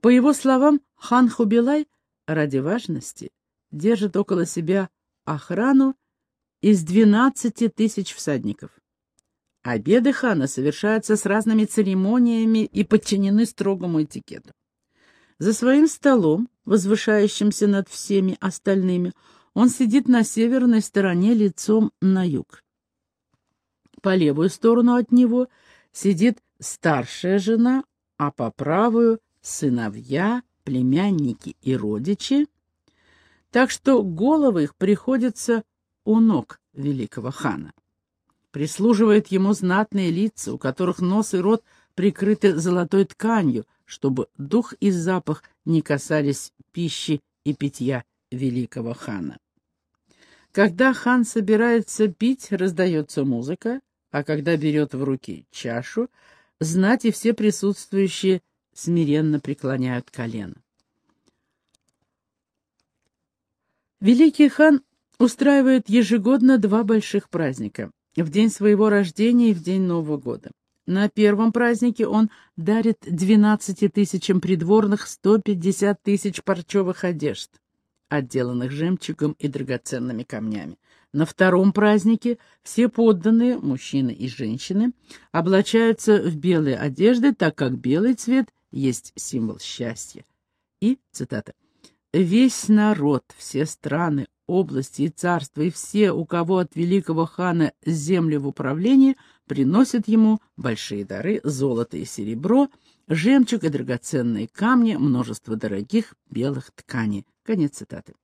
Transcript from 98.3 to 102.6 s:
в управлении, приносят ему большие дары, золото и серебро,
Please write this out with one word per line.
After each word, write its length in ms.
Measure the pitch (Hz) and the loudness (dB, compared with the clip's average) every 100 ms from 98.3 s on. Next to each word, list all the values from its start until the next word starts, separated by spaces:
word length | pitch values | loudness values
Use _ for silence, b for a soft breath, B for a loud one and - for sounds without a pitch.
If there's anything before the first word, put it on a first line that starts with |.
| 147 | -2
в 120 | 139 | -6
управлении, 680 | - 131 151 208 269 269 262 b b _ | -6 -6 -2 2 6 6 2 b b _
приносят 600 | - 131 190 262 240 208 | -2 2 2 2 0 0
ему 320 | 226 220 220 _ - | 4 4 2 _ -8
большие 480 | 127 110 - 104 98 | -6 -6 -8 -10 -8
дары, 340 | 98 175 214 147 | -8 -6 -4 -4
золото 500 | 131 139 117 120 76 | -2 -2 -2 -6 -8
и 80 | |
серебро, 640 | - - 104 117 180 254 | -12 -10 -10 -6 0 2